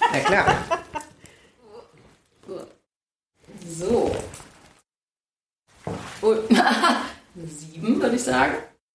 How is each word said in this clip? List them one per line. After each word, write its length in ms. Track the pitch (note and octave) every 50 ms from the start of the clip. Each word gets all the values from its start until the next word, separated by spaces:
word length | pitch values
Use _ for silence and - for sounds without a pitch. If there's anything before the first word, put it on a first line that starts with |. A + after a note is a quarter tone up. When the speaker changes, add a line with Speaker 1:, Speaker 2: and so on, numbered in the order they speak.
| - -
Speaker 1:
Na 80 | - -
klar. 460 | - - - G3 - - - - - - E4 E4+ - - - - - - - _ - - - _ _ _ _ _ A#3+ G#3+ G#3 A#3+ - _ _ - - - _ _ _ _ _ _ _ - - - - - - _ _ _ _ _ _ _ _ _ _ _ _ _ _ - - F#3 F3+
Speaker 2:
So. 480 | E3 E3 D#3+ F3+ G#3 A#3 G#3+ - - - - - - - - - - - - - - _ _ _ _ _ _ _ _ _ _ _ _ _ _ _ _ _ _ _ _ _ - - - - - - - - -
Oh. 140 | G3+ A3 A3 A3 - -
<laughs> 960 | A3+ - - - A3+ A3 F4 E4 - - - - - - _ _ _ F3 E3
Sieben, 560 | D#3+ - - - - D#3+ E3 G#3 A3 - -
würde 140 | - A3+ A#3
ich 80 | B3 -
sagen. 340 | - - B2+ - D4 - - - - - _ _ _